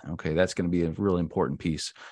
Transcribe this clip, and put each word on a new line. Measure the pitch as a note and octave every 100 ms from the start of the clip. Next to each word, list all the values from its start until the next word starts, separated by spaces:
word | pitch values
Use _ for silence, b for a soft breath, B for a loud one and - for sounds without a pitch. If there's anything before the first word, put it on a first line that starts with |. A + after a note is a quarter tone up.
| -
okay? | E2+ E2
That's | D#2 F#2
gonna | - F2
be | F2 E2
a |
really | D#2+ G2+ F2
important | E2 F#2+ C#2 D2
piece | E2+ D2+ - B B